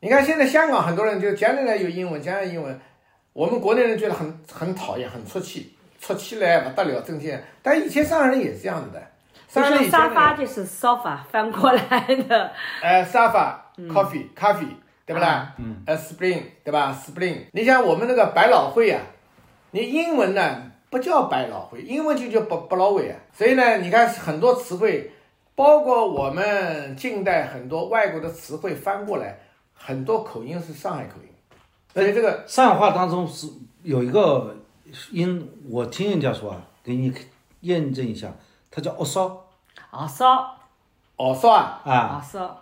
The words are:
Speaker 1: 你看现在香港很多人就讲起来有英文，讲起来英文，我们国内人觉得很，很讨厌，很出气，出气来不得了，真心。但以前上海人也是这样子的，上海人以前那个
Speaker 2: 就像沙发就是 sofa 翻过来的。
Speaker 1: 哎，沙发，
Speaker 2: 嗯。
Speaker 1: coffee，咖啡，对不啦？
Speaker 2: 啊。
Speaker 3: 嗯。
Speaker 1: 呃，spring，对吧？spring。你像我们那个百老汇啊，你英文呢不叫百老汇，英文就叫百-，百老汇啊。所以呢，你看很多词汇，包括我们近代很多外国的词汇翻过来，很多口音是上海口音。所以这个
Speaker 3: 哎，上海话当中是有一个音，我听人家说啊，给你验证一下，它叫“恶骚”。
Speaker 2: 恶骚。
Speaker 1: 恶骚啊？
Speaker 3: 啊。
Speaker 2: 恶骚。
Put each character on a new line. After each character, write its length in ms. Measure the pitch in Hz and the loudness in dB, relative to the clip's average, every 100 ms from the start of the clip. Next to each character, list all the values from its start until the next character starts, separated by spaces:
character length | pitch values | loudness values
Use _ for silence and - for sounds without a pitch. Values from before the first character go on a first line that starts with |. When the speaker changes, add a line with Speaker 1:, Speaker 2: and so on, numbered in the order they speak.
Speaker 1:
你 100 | 190 | 4
看 120 | 269 | 4
现 160 | 277 311 | 4 2
在 80 | 262 | 4
香 240 | 311 320 | 4 4
港 160 | 247 165 | 2 0
很 80 | |
多 120 | 170 214 | 0 0
人 120 | 202 | 0
就 140 | 202 | -2
讲 240 | 180 208 269 | 0 0 2
起 60 | |
来 120 | 254 | 0
有 140 | 208 180 | 0 -2
英 220 | 170 180 | -4 -6
文， 100 | 151 | -8
讲 140 | 147 | -6
起 120 | 196 190 | -6 -6
来 60 | |
英 100 | 170 | -8
文， 160 | 143 131 - _ _ _ _ | -10 -12 -16 _ _ _ _
我 140 | - 160 | -4 -2
们 120 | 233 | 0
国 160 | 392 | 0
内 80 | 254 | 2
人 140 | 233 226 | 2 0
觉 80 | 214 | -2
得 60 | |
很， 260 | 175 156 165 - | -4 -8 -12 -20
很 220 | - 165 | -10 -8
讨 240 | 185 - 104 | -6 -8 -8
厌， 100 | 123 | -8
很 160 | 120 | -12
出 160 | 101 190 | -10 -10
气， 340 | - - - _ _ _ | -10 -12 -16 _ _ _
出 140 | - | -8
气 280 | 190 - 226 | -8 -8 -2
来 200 | 185 170 | 2 2
不 160 | 131 135 | 2 -2
得 80 | |
了， 160 | 180 135 | -2 -2
真 180 | - 156 | -6 -10
心。 200 | 151 131 - _ | -8 -10 -12 _
但 180 | - 311 | 0 2
以 80 | - | 2
前 160 | 277 | 0
上 160 | 294 320 | 0 2
海 60 | 269 | 2
人 120 | 262 | 2
也 140 | 208 | -2
是 80 | - | -6
这 80 | 190 | -8
样 160 | 170 | -8
子 60 | - | -10
的， 100 | - - _ _ _ _ | -16 -18 _ _ _ _
上 140 | - | 0
海 80 | 285 | 4
人 160 | 285 262 | 4 4
以 20 | |
前 40 | |
那 60 | 330 | 4
个 100 | 320 | 4
Speaker 2:
就 60 | |
像 0 | |
沙 0 | |
发 200 | - 302 | 4 4
就 100 | 302 | 2
是 220 | 262 - 185 | -4 -6 -10
sofa 520 | - 247 240 175 143 - | -4 0 0 -2 -10 -6
翻 200 | 220 220 | -4 -2
过 200 | 214 269 | 2 4
来 340 | 254 - 247 - 262 - | 4 2 -2 0 -2 2
的。 220 | 226 185 - - - | 0 0 -8 -12 -6
Speaker 1:
哎， 220 | 170 185 | 2 4
沙 240 | 175 247 226 | 4 4 4
发， 420 | 214 143 - - - | 4 0 -4 -16 -18
Speaker 2:
嗯。 120 | 175 | -4
Speaker 1:
coffee， 380 | 165 196 147 - | 0 0 -2 -10
咖 180 | - 202 | -2 0
啡， 140 | 196 151 - _ _ - | 0 -4 -12 _ _ -8
对 80 | |
不 80 | 160 | -2
啦？ 60 | 170 | 0
Speaker 2:
啊。 260 | 147 131 - | 0 -4 -12
Speaker 3:
嗯。 180 | 117 104 120 | -12 -12 -6
Speaker 1:
呃， 100 | 156 | -6
spring， 460 | - 160 185 175 - _ | -6 -4 -2 -2 -6 _
对 80 | - | -4
吧？ 200 | 147 139 | -2 -2
spring。 440 | 135 - 160 180 156 - | -4 -14 -6 -6 -6 -10
你 120 | 185 | -4
像 220 | 226 254 208 | 4 4 4
我 80 | |
们 140 | 165 240 | 2 2
那 60 | |
个 120 | 254 202 | 2 4
百 140 | - 220 | 6 6
老 220 | 233 - | 6 4
汇 200 | - 226 | 2 2
啊， 100 | 156 - - _ _ _ _ _ | 2 -4 -20 _ _ _ _ _
你 120 | 185 | -6
英 340 | 240 285 339 302 | -2 -2 0 2
文 180 | 196 | 2
呢 280 | 196 165 123 127 - _ | 2 0 -2 -12 -20 _
不 80 | 254 | -6
叫 300 | 269 311 - | 0 2 2
百 180 | 131 120 | -2 -4
老 140 | 98 - | -8 -12
汇， 140 | 117 | -16
英 220 | - 277 | -8 -6
文 120 | 311 269 | -2 -2
就 120 | 240 | 0
叫 120 | 220 | -2
百-， 160 | - 170 - | 0 -6 -4
百 80 | 185 | 2
老 160 | 190 | 2
汇 160 | 196 131 | 2 -2
啊。 80 | - _ | -8 _
所 140 | _ 220 | _ 2
以 80 | |
呢， 240 | 262 247 214 | 4 4 2
你 100 | 180 | 2
看 200 | 220 233 | 4 4
很 320 | - - 156 | 2 -6 0
多 120 | 233 | 2
词 220 | 247 - | 2 -2
汇， 380 | 180 208 165 - - _ _ _ | -2 0 0 -6 -18 _ _ _
包 280 | - 277 302 | 2 6 6
括 260 | 294 240 214 | 6 2 2
我 200 | 156 135 | 0 -4
们 680 | 170 202 202 180 156 139 135 | -2 0 0 -2 -6 -8 -10
近 260 | 254 214 | -8 -4
代 240 | 190 170 131 | 0 0 -2
很 220 | 131 123 | -8 -8
多 180 | 160 180 | -8 -2
外 220 | 226 202 | 0 0
国 120 | 160 | -2
的 80 | 151 | -10
词 280 | - - 156 | -12 -14 -10
汇 180 | 196 | -8
翻 320 | 147 - 202 208 | -6 -6 -6 -4
过 120 | 175 | -6
来， 200 | 101 98 _ _ _ | -8 -14 _ _ _
很 300 | _ - 135 | _ -10 -10
多 180 | 131 113 | -2 -4
口 220 | - 117 | -4 -12
音 160 | 117 170 | -12 -12
是 120 | 160 | -12
上 220 | 151 196 | -10 -10
海 100 | 156 | -8
口 100 | 107 - | -12 -16
音。 60 | - _ _ _ _ _ _ | -20 _ _ _ _ _ _
所 80 | - | 0
以 100 | 202 | 0
这 60 | 208 | 2
个 120 | 220 | 0
Speaker 3:
哎， 60 | 170 - | -2 -4
上 220 | - 254 | 4 6
海 60 | |
话 160 | 185 202 | 6 4
当 180 | 180 180 | 2 0
中 180 | 170 175 | -2 -4
是 220 | - 151 - 123 _ | -8 -14 -16 -20 _
有 200 | - 131 | -4 -2
一 80 | 123 | 2
个 460 | 175 185 135 113 107 _ _ _ 139 - | 2 2 0 -2 -14 _ _ _ -20 -12
音， 400 | 185 175 175 139 - 143 | -4 -2 -2 -8 -18 -10
我 140 | 120 120 | -8 -6
听 240 | - 202 | -4 -2
人 100 | 185 | 0
家 120 | 135 | -2
说 180 | 110 107 | -4 -8
啊， 120 | 92 90 _ | -14 -18 _
给 100 | - | -8
你 180 | 123 131 127 - _ _ _ | -4 -2 -4 -14 _ _ _
验 320 | 170 175 147 | -4 -2 -2
证 140 | 131 123 | -4 -6
一 80 | |
下， 160 | 107 101 - _ _ _ | -8 -12 -16 _ _ _
它 100 | - | -10
叫 100 | 165 - | -8 -6
“恶 60 | |
骚”。 420 | 180 190 185 - - _ _ - - | -6 -2 -4 -4 -20 _ _ -20 -20
Speaker 2:
恶 140 | 127 151 | -12 -12
骚。 500 | - 254 254 - - _ _ _ _ _ _ | 2 4 4 2 -12 _ _ _ _ _ _
Speaker 1:
恶 180 | 131 | -2
骚 160 | 131 - | 4 6
啊？ 300 | 214 - - | 6 4 -6
Speaker 3:
啊。 320 | 143 127 117 - | 0 0 0 -6
Speaker 2:
恶 60 | |
骚。 360 | - 196 180 - | -10 -10 -10 -12